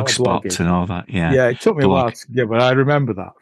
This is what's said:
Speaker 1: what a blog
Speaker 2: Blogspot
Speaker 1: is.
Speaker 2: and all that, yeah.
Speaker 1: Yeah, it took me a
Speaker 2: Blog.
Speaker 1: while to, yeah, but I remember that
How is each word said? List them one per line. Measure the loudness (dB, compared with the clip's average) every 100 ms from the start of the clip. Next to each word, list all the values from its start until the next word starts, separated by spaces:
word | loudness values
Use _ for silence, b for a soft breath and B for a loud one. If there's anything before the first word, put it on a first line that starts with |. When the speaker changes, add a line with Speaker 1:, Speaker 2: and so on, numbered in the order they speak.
Speaker 1:
what | 2
a | 0
blog | 0 0
Speaker 2:
Blogspot | -4
Speaker 1:
is. | -2
Speaker 2:
and | 0
all | 2 0
that, | -6 -6
yeah. | -2 0
Speaker 1:
Yeah, | 2 2
it | 0
took | -2 2
me |
a | 2
Speaker 2:
Blog. | 2
Speaker 1:
while | 0
to, | -4 -8
yeah, | -4
but | -2 2
I | 2
remember | 2 2 2 0
that | -4 -8 -16